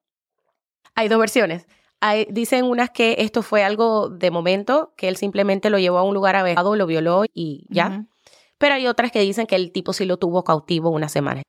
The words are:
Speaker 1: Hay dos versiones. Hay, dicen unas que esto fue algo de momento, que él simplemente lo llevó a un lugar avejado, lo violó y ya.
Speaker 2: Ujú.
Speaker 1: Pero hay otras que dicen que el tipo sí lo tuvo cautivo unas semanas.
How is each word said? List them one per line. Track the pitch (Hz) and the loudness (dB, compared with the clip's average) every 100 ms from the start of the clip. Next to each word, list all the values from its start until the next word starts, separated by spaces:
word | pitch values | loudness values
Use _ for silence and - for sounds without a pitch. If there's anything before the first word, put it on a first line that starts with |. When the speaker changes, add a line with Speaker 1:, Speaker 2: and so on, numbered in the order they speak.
| _ _ _ _ _ _ _ _ _ | _ _ _ _ _ _ _ _ _
Speaker 1:
Hay | - 220 | -2 2
dos | 226 | 2
versiones. | 220 254 196 170 - _ _ - | 2 2 0 -2 -12 _ _ -4
Hay, | 214 214 214 | 0 0 0
dicen | 208 233 262 | -4 -2 0
unas | 254 240 247 | 0 0 -2
que | - 233 - | 0 0 0
esto | 214 233 | -2 -2
fue | 208 214 | 0 2
algo | 196 214 233 220 190 | 2 2 0 0 -2
de | 180 180 | -2 -2
momento, | 170 175 196 202 277 311 - | 0 0 0 0 -2 -2 -6
que | 185 | -4
él | 185 | -2
simplemente | 202 196 202 196 214 | -4 0 0 2 2
lo | 208 | 2
llevó | 180 175 | 2 2
a | |
un | 190 | 2
lugar | 190 190 190 | 2 2 2
avejado, | 185 170 180 214 | 2 0 0 0
lo | 180 | 0
violó | 160 165 180 220 | 0 2 2 0
y | - 165 143 - | -4 -8 -10 -6
ya. | 175 175 | -2 -2
Speaker 2:
Ujú. | 190 214 _ _ _ _ - | -4 -12 _ _ _ _ 0
Speaker 1:
Pero | 285 277 | 2 2
hay | 254 | 0
otras | 240 240 | 0 0
que | 226 | 2
dicen | 196 196 220 | 0 0 0
que | 185 | 0
el | 180 | 0
tipo | 190 175 | -6 -6
sí | 190 | -4
lo | 190 175 | -2 -2
tuvo | 180 180 | 0 0
cautivo | 175 156 - 170 165 | 0 -2 0 -2 0
unas | 156 151 | -2 -2
semanas. | 151 139 131 | -2 -2 -4